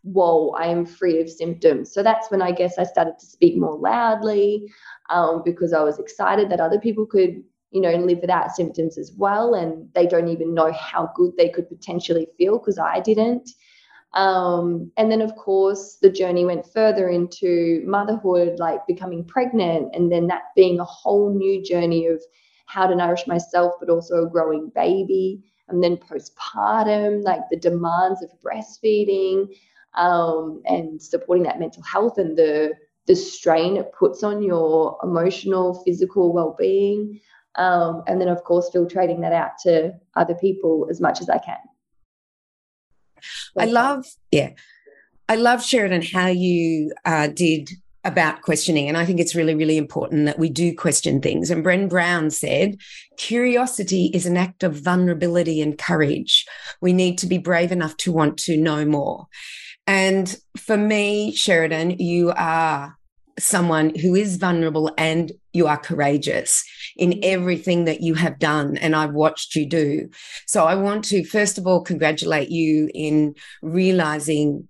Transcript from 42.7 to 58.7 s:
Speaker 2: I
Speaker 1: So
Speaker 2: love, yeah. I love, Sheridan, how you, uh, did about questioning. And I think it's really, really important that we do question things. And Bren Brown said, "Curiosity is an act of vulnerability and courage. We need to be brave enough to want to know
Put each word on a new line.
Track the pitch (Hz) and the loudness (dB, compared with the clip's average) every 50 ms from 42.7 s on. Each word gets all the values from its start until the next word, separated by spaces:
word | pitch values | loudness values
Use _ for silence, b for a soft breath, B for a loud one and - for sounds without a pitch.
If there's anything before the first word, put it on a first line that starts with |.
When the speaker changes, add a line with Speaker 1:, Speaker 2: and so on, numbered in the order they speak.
| _ _ _ _ _ _ _ _ _ B B B B B B B B | _ _ _ _ _ _ _ _ _ B B B B B B B B
Speaker 2:
I | - 220 | -2 0
Speaker 1:
So | 226 | 2
Speaker 2:
love, | 233 233 240 269 285 269 262 - - _ _ _ | 4 2 2 2 0 -4 -8 -14 -20 _ _ _
yeah. | - 147 139 135 139 b b b b b b b b b b b b _ _ - | 0 0 0 -2 -8 b b b b b b b b b b b b _ _ -2
I | 226 | 0
love, | 226 233 240 247 240 - | 4 4 4 2 2 0
Sheridan, | - 262 240 202 190 185 170 | 0 0 2 2 2 0 0
how | 165 170 185 185 180 185 | -2 -2 0 0 2 2
you, | 185 180 180 180 175 170 165 165 165 156 151 151 - - _ | 2 2 2 2 2 2 2 0 0 0 -2 -4 -6 -4 _
uh, | 170 165 156 151 | 0 2 2 2
did | 151 147 - 175 165 160 156 143 - 180 - _ - - _ - | 0 0 0 2 2 2 0 -4 -10 -18 -20 _ -20 -20 _ -6
about | 185 135 180 165 151 - - | -2 2 2 2 2 0 -4
questioning. | - - 156 151 - - 160 147 139 143 | -2 -2 -2 0 0 0 0 0 0 0
And | 156 | -2
I | 165 170 | -2 0
think | 175 185 170 | 0 0 0
it's | 170 165 - | 0 0 0
really, | 170 160 156 160 | 0 0 2 2
really | 151 160 156 156 | 2 2 2 2
important | 156 147 151 - 156 - - - 147 147 | 0 -2 -4 -6 -6 -6 -2 0 0 2
that | 147 147 - | 0 2 0
we | 160 165 | -2 -2
do | 135 151 175 170 | 0 0 0 0
question | 170 - - 170 139 - - 156 139 135 | -2 0 -2 0 0 0 0 0 0 0
things. | 135 - - 156 170 156 | 0 0 0 0 -2 0
And | 175 165 156 | -2 0 0
Bren | 185 180 190 196 190 | 0 0 0 0 0
Brown | 170 185 170 175 180 170 156 156 | 0 0 0 0 0 0 -2 -2
said, | 147 - - 147 - 143 180 208 196 B B B B B B B _ | -4 -4 -4 -2 0 0 0 0 -2 B B B B B B B _
"Curiosity | - - - 220 240 247 254 240 240 254 247 - - 196 180 190 185 175 160 - | -12 -8 -4 -2 0 0 2 2 0 0 -2 -4 -6 -4 -2 0 0 0 0 0
is | 175 - | -2 0
an | 175 175 | 0 0
act | 180 185 180 - _ | 0 0 -2 -2 _
of | 185 175 147 | -4 -2 -2
vulnerability | 147 143 180 180 180 180 180 170 147 180 170 170 175 170 165 160 156 | -2 -2 0 2 2 2 2 0 0 -2 0 0 0 0 0 0 0
and | 151 151 151 | 0 -2 -4
courage. | - - - 170 156 151 143 - - - - - - B B B B B B B B | -4 -2 -2 2 2 2 2 0 -4 -2 0 0 0 B B B B B B B B
We | - 180 | 0 2
need | 180 185 185 180 180 180 | 4 4 2 2 0 -2
to | - | -2
be | 175 175 175 | -2 -2 -2
brave | 170 180 180 170 175 170 | 0 0 0 0 0 0
enough | 185 180 160 156 - - | 0 -2 -2 -4 -6 -4
to | - 185 | -4 -2
want | 165 160 151 147 156 - - | 2 2 2 2 0 -2 -4
to | - 165 | -2 0
know | 156 160 160 | 2 2 2